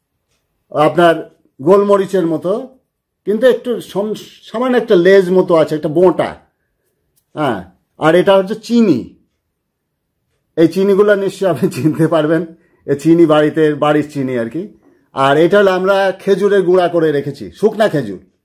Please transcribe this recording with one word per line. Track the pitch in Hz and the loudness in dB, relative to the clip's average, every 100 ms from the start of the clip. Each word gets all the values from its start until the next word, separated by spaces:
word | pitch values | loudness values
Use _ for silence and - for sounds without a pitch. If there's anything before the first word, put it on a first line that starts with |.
| _ _ _ _ _ _ _ | _ _ _ _ _ _ _
আপনার | 139 151 151 170 160 - _ _ - | -2 0 2 2 2 -4 _ _ -6
গোলমরিচের | 139 202 202 202 190 190 165 | 2 2 4 0 0 -2 -2
মতো, | 156 175 220 262 _ _ _ _ _ - | -4 -4 -6 -8 _ _ _ _ _ -6
কিন্তু | 214 254 | 0 2
একটু | 240 247 202 - | 2 -2 -8 -8
সম-, | 185 214 202 - - - | -8 -6 -8 -14 -20 -12
সামান্য | 220 254 247 | -6 -2 -2
একটা | 240 185 175 | 2 2 4
লেজ | 196 175 185 | 4 4 2
মতো | 185 170 | 2 0
আছে, | 151 156 | 0 -2
একটা | 156 156 | -4 0
বোঁটা, | 180 156 110 76 _ _ _ _ _ _ _ _ _ 143 | 2 2 -4 -8 _ _ _ _ _ _ _ _ _ -6
হ্যাঁ। | 143 101 87 _ _ - | -6 -6 -10 _ _ -4
আর | 151 175 | 0 2
এটা | 185 196 | 4 2
হচ্ছে | 190 220 - | 0 -6 -2
চিনি। | 233 214 123 90 _ _ _ _ _ _ _ _ _ _ _ _ _ _ - | 0 2 0 -4 _ _ _ _ _ _ _ _ _ _ _ _ _ _ 0
এই | 165 185 | 0 0
চিনিগুলো | 196 196 208 196 | 0 2 2 0
নিশ্চয়ই | 196 - 190 | -2 -4 -4
আপনি | 151 185 131 | -2 -4 -2
চিনতে | 156 135 160 | -2 0 0
পারবেন, | 165 151 165 170 - _ _ - | 0 0 -2 -4 -14 _ _ -6
এই | 143 | -2
চিনি | 156 170 156 | 2 4 4
বাড়িতে, | 151 151 151 156 143 | 4 2 2 0 0
বাড়ির | 147 151 143 | 0 0 -2
চিনি | 143 131 123 | -6 -6 -4
আর | 117 | -6
কি। | 156 208 _ _ _ _ - | -8 -12 _ _ _ _ -2
আর | 135 147 170 | 0 2 2
এটা | 202 | 4
হলো | 196 185 | 2 0
আমরা | 185 196 196 190 | 0 0 -2 -4
খেজুরের | 196 190 202 196 175 | -4 -2 0 0 2
গুঁড়া | 180 175 170 | 0 0 0
করে | 160 143 | -2 -2
রেখেছি, | 143 139 95 - | -6 -10 -14 -4
শুকনা | 214 214 214 | -2 0 -2
খেজুর। | 151 110 92 _ _ | -2 -6 -12 _ _